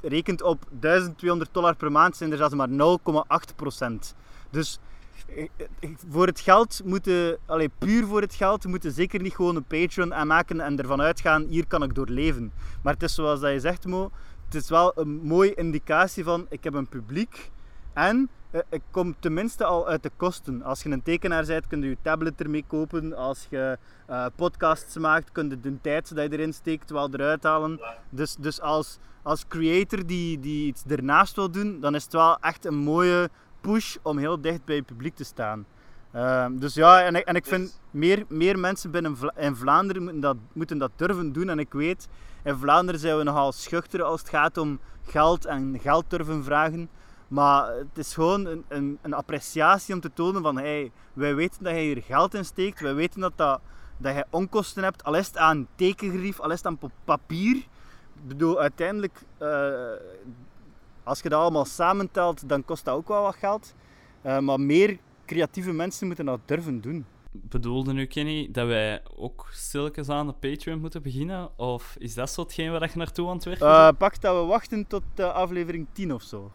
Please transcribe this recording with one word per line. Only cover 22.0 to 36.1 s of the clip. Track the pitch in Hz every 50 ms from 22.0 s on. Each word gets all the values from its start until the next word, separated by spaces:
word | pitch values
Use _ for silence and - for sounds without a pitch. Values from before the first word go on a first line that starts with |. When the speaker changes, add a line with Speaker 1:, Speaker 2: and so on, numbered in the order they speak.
Speaker 1:
tablet | - 160 156 156 160 165 147 -
ermee | 165 151 147 151 147
kopen. | - - 156 156 151 165 165 156 160 156
Als | - 127 135 135 - - -
je, | - 135 131 131 131 - - - - - -
eh, | - 127 123 123 127 -
podcasts | - 170 180 - - - 160 160 156 - - -
maakt, | 160 160 156 156 165 156 -
kun | - 175 156 143
je | 135 127
de | 120 139 139 131
tijd | - 156 147 156 160 - 165
dat | 151 147 151
je | 151
erin | 151 156 156 156
steekt | - - 165 160 151 - -
wel | 151 147 143 143
eruit | 135 135 139 147 156 151 -
halen. | 160 156 156 156 156 160 156 - - - - - -
Dus, | 139 127 156 - - -
dus | 139 151 151 -
als, | 165 147 156 156 - - - - - - - - -
als | 147 156 - -
creator | - - 165 165 160 165 185 202 - - 196 180
die, | 165 180 180 175 170 160 143
die | 131 147 151 147 151
iets | 143 131 - -
ernaast | 131 147 135 127 139 143 165 196 190 -
wil | - 196 185
doen, | 165 190 208 208 196 156
dan | 135 143 147
is | 151 -
het | - -
wel | 165 165 165 170 -
echt | - 160 160 - -
een | 185 151
mooie | 147 143 147 156 170 180 180 175 175 175 - - - - _ - -
push | - 190 208 226 208 - - -
om | - 160 151
heel | 143 139 156 175 160
dicht | 139 160 170 165 -
bij | - 151
je | 147 135
publiek | - 120 117 127 165 -
te | - 139
staan. | - - - 120 107 110 107 101 - - - - - - - - -